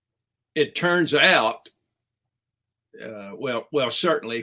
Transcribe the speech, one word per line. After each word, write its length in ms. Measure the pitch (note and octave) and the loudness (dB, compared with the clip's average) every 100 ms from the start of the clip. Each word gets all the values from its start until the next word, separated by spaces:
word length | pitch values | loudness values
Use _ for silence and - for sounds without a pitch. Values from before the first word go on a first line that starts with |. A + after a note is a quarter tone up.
| _ _ _ _ _ D#3 | _ _ _ _ _ -2
it 200 | C#3 - | -2 0
turns 380 | F3 F3 D3+ | 0 2 2
out, 540 | C#3+ F3 D#3+ A2+ - - _ _ _ _ _ _ _ _ _ _ _ _ - | 4 6 4 2 -4 -14 _ _ _ _ _ _ _ _ _ _ _ _ -16
uh, 280 | A2+ G#2 G2 G2 | -14 -14 -14 -8
well, 300 | C3 A#2 - | -6 -6 -2
well, 180 | D3 A#2+ | -2 0
certainly 480 | - F3 D3+ A2+ A#2 | 0 0 0 -2 -8